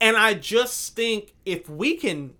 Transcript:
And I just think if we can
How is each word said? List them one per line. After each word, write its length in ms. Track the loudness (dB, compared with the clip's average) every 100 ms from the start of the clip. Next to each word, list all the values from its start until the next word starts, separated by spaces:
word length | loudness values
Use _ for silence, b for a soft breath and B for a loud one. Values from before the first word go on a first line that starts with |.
And 160 | 4 6
I 160 | 4
just 640 | 2 0 0 0 -4 -8 -4
think 400 | -2 -2 -6 _ -6
if 240 | -6 -8
we 260 | -4 -2 0
can 360 | -4 -4 -8